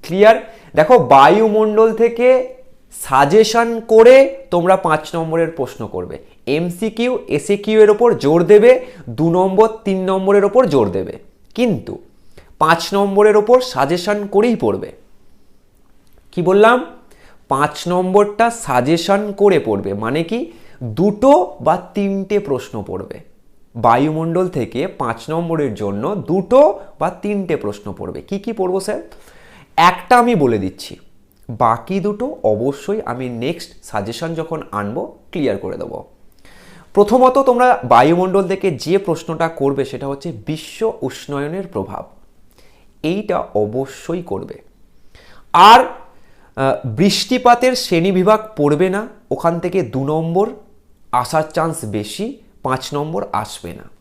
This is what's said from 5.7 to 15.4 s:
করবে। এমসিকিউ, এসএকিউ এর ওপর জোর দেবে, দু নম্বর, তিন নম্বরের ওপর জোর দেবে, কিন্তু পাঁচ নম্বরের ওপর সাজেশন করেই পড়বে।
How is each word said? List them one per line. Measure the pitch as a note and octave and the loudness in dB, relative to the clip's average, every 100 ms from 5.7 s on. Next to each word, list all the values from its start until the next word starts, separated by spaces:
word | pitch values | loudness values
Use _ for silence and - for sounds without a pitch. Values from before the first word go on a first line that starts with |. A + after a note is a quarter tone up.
| - G#2+ | -8 -10
করবে। | F#2 F2+ D2 - _ - D3 | -10 -10 -14 -20 _ -4 -4
এমসিকিউ, | F3 F3 A3 A3 A#3+ B3+ - D3 | -4 -6 -8 -4 -4 -4 -4 -6
এসএকিউ | - G3+ G3+ A3 | -2 -4 0 4
এর | G#3 | 6
ওপর | G#3 A#3 D#3 | 6 2 2
জোর | C3+ E3 E3+ | 2 2 6
দেবে, | G#3 A#3 B3+ - - - A2+ | 6 8 4 0 -18 -14 -4
দু | E3 F3 | 0 2
নম্বর, | F#3+ G3 A3 A3 G3+ | 0 2 2 0 -6
তিন | F#3+ F#3 | -4 -2
নম্বরের | F#3+ F#3+ G3+ | -2 2 2
ওপর | G3 A#3+ A#3+ | 2 2 2
জোর | C#3 G2+ F#2+ | 2 0 -2
দেবে, | - - - _ _ - | -8 -14 -20 _ _ -4
কিন্তু | A#3+ C#3 - - - _ - - _ _ | -2 -2 -8 -16 -16 _ -20 -20 _ _
পাঁচ | D#3 E3 - G3 | 4 4 2 -2
নম্বরের | G3+ G3 G#3+ G#3 | 0 4 4 4
ওপর | G#3 B3 B3+ | 4 2 2
সাজেশন | C3 C#3 F3 F3 G#3 G3+ | -4 -2 -2 -2 -4 -2
করেই | G3+ A#3 A3 | 0 2 0
পড়বে। | A2+ - - - _ - - - | -2 -2 -8 -16 _ -20 -20 -20